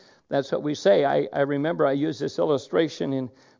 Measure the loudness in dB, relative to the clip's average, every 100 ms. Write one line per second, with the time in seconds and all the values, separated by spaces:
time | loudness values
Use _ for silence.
0 | -20 _ _ -4 -2 -4 -4 0 4 4
1 | 4 0 -2 -2 0 0 -2 0 0 2
2 | -2 -4 -6 -2 0 0 0 0 0 -2
3 | -4 -4 -6 -12 _